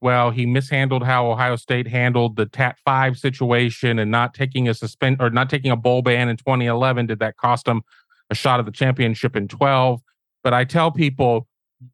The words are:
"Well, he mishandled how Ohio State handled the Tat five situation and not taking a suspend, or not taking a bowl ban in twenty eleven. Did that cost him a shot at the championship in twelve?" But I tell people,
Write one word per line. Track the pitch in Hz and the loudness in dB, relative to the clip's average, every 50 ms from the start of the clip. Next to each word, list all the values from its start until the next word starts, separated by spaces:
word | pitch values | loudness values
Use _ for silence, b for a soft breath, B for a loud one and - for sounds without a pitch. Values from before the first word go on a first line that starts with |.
| 123 | -2
"Well, | 123 123 123 120 120 | 0 2 2 2 0
he | 113 127 120 | 0 0 -2
mishandled | 120 123 135 135 135 147 135 135 135 135 127 120 | 0 0 0 -2 -2 -2 0 0 0 0 0 0
how | 127 127 127 120 120 | 0 0 0 0 0
Ohio | 113 117 127 127 123 | 0 0 0 -2 -2
State | 113 - - 131 123 120 117 | -4 -4 -4 -2 -2 -2 -2
handled | 120 123 123 123 120 123 117 113 107 | -2 0 0 2 2 2 0 0 0
the | 110 107 | -2 -4
Tat | 104 - - 135 123 - _ - | -4 -2 -2 -2 -2 -2 _ -2
five | 139 135 131 135 131 127 | 0 0 2 2 0 -2
situation | 127 - 135 127 - 131 120 120 120 123 117 113 - - 120 117 113 | -2 -4 -4 -2 -2 0 2 2 2 2 0 -2 -2 -2 0 0 0
and | 107 107 | 0 0
not | 113 117 120 123 - | 2 0 0 0 -2
taking | - 139 131 131 131 123 120 | -4 -6 -4 -2 -2 0 0
a | 113 | -2
suspend, | - - 107 - - 143 131 135 135 | -2 -6 -10 -6 -2 0 0 0 2
or | 127 117 | 0 0
not | 113 123 131 131 | 0 0 -2 0
taking | 156 143 131 135 | -2 -2 0 0
a | 123 | -2
bowl | 117 113 123 123 127 127 | 0 2 2 2 2 2
ban | 127 120 120 123 120 | 2 2 2 2 0
in | 117 | -2
twenty | 110 - 135 131 127 123 | -4 -2 -2 0 0 0
eleven. | 120 117 117 127 131 127 123 120 | 0 0 0 0 0 0 0 -2
Did | 110 113 101 | -2 -2 -2
that | 113 110 104 - | -4 -4 -4 -2
cost | - 123 123 120 - | 0 0 0 0 0
him | - 117 110 - b b b b b b b b b | -2 -2 -2 -2 b b b b b b b b b
a | 110 | -8
shot | - - 139 127 123 | -2 0 0 2 2
at | 117 | 0
the | 107 101 | -4 -4
championship | - 139 131 127 135 127 113 113 - - 117 - | -2 0 0 0 0 0 -2 -2 -2 -4 -2 -2
in | 113 101 98 | -2 -6 -4
twelve?" | - - 143 139 139 131 127 127 123 120 _ _ _ _ _ _ _ _ - | -4 0 0 2 2 4 2 2 0 -2 _ _ _ _ _ _ _ _ -2
But | 127 123 | 0 0
I | 123 127 | 0 0
tell | 131 - 170 160 165 | 0 0 0 0 2
people, | 151 170 160 143 135 139 139 120 117 113 113 _ _ _ _ _ _ _ 123 123 | 0 0 0 0 0 0 0 2 2 0 -2 _ _ _ _ _ _ _ -20 -20